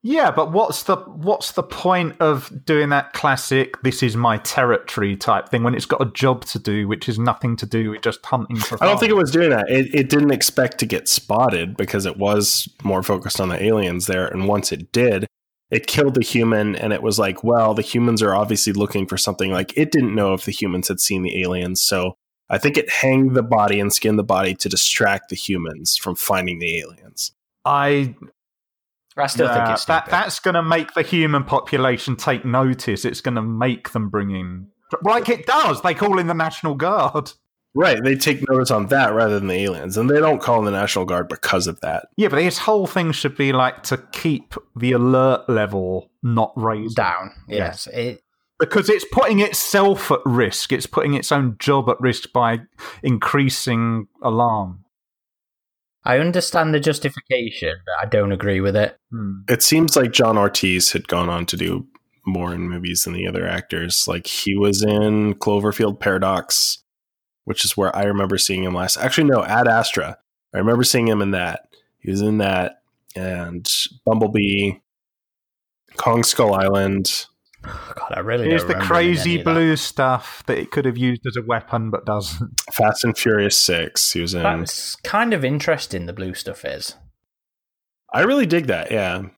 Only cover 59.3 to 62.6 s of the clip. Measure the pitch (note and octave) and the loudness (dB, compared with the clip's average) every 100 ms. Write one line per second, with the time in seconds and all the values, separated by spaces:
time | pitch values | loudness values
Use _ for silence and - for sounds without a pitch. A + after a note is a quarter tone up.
59.3 | G2 G2 B2 - D#3 D#3+ D3+ B2 - A#2 | -8 -2 0 4 4 4 4 2 4 4
60.3 | A2 G2+ - F#2+ F#2 - F2 - F2 F2 | 4 2 2 0 2 2 0 -2 -2 0
61.3 | E2+ E2+ F2 F2 F2+ - _ _ _ - | -2 -4 -4 -4 -4 -8 _ _ _ -6
62.3 | F#2 F2 F2 | -4 -4 -6